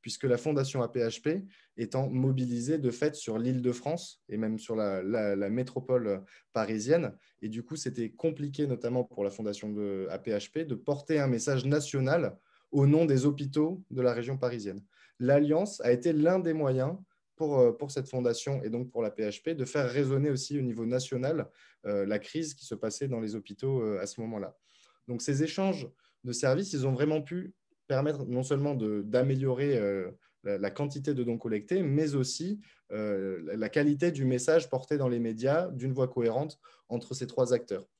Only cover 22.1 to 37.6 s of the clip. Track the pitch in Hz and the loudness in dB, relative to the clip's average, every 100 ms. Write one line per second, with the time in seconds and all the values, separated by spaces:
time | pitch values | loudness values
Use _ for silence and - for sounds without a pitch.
22.1 | 104 - 156 160 139 - 110 110 - 139 | -2 -4 -6 -6 -8 -12 -6 -6 -4 -4
23.1 | 120 110 110 - 101 135 135 110 101 101 | -4 -4 -6 -10 -8 -2 0 0 -2 -4
24.1 | - 113 110 95 - _ _ _ _ - | -8 -8 -6 -8 -12 _ _ _ _ -10
25.1 | 120 - 139 156 180 196 170 131 _ _ | -6 -2 0 0 0 0 0 -6 _ _
26.1 | _ 127 120 139 139 196 147 135 127 151 | _ -8 -2 2 2 0 -2 0 2 2
27.1 | 156 143 175 185 - _ _ _ 131 147 | 0 -2 -8 -10 -16 _ _ _ 0 0
28.1 | 143 113 123 131 143 143 135 107 104 101 | -2 -2 -4 0 0 0 0 0 -2 2
29.1 | 120 135 135 135 127 143 131 101 98 90 | 2 4 2 2 0 2 2 2 0 -4
30.1 | - _ _ 98 101 98 - 143 143 139 | -10 _ _ -4 -2 -2 -2 -4 -2 -2
31.1 | 139 120 117 117 107 104 185 165 139 156 | 0 0 -2 -2 -4 0 0 2 2 2
32.1 | 139 127 - 175 208 - _ _ 107 107 | 0 -2 -2 -6 -6 -10 _ _ -6 -2
33.1 | 98 95 92 78 104 110 151 147 147 175 | -2 -2 -6 -6 -4 0 2 2 4 0
34.1 | 147 131 127 127 160 160 131 - 151 131 | 2 0 0 4 4 4 -4 -2 0 0
35.1 | 120 117 110 131 151 180 131 131 131 127 | 0 -2 0 0 2 0 -4 -4 0 0
36.1 | 131 117 117 151 - - _ _ 117 - | 2 0 0 -2 -8 -20 _ _ -6 -6
37.1 | 131 127 - 123 120 | -8 -6 0 2 2